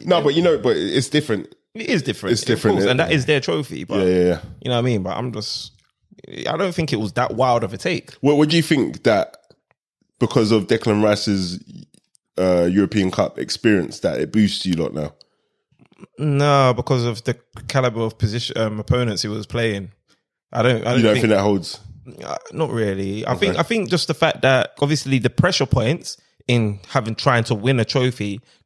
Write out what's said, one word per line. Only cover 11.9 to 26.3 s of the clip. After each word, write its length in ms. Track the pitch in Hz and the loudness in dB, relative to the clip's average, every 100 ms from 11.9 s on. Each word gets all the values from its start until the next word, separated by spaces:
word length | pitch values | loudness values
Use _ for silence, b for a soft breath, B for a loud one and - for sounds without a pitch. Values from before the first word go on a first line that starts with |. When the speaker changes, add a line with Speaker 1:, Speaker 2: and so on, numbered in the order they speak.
| _ _ _ _ - | _ _ _ _ -2
Speaker 1:
uh, 260 | 92 90 87 | 2 4 4
European 400 | 95 98 110 92 | 2 2 2 0
Cup 280 | - 90 - | 0 -2 -4
experience 640 | 65 - 117 101 82 - | -8 -4 0 0 -2 -4
that 180 | 92 64 | -4 -2
it 120 | 76 | -2
boosts 320 | 110 104 - 95 | 2 2 0 -4
you 80 | |
lot 200 | 85 80 | -4 -4
now? 200 | 69 73 - b b b _ _ _ _ _ - - | -6 -10 -12 b b b _ _ _ _ _ -20 -6
Speaker 2:
No, 540 | 151 139 147 139 131 | -2 2 4 4 4
because 300 | 120 120 131 | 2 0 -2
of 180 | 120 110 | -2 -4
the 100 | - 117 _ - - | -6 -6 _ -14 -4
caliber 320 | 139 127 113 | 0 0 0
of 180 | 113 - | -4 -2
position, 400 | 104 117 - - | -4 -2 -4 -4
um, 220 | 110 107 | -4 -2
opponents 420 | 107 123 120 98 | -2 0 0 -4
he 60 | 107 | -6
was 180 | 110 104 | -8 -6
playing. 440 | 120 117 101 95 - _ _ _ _ _ | -4 -2 -4 -8 -16 _ _ _ _ _
I 100 | 120 | 0
don't, 180 | 117 117 110 | 2 2 0
I 40 | |
don't 60 | 123 | 2
Speaker 1:
You 40 | |
don't 80 | 113 | 4
Speaker 2:
think 80 | 104 113 | 4 4
Speaker 1:
think 80 | |
that 80 | 104 | 4
holds? 380 | 101 98 82 - - - - - | 4 0 -2 -12 -18 -20 -20 -16
Speaker 2:
Uh, 120 | - - - | -10 -10 -10
not 180 | - 160 | -6 -4
really. 540 | 117 107 95 98 104 | -2 -2 -2 -4 -6
I 80 | - | -4
Speaker 1:
Okay. 140 | 92 196 | 0 0
Speaker 2:
think, 120 | - | 0
I 40 | |
think 260 | 165 226 156 | 0 -2 0
just 200 | 160 - | -2 -2
the 60 | |
fact 280 | 160 165 - | 0 0 2
that 300 | 131 131 - - | 2 4 2 -2
obviously 360 | 143 156 139 135 | 0 0 0 0
the 120 | - | 2
pressure 360 | - 180 185 139 | 2 2 2 2
points 500 | 131 113 170 - - _ | 2 2 -2 -6 -16 _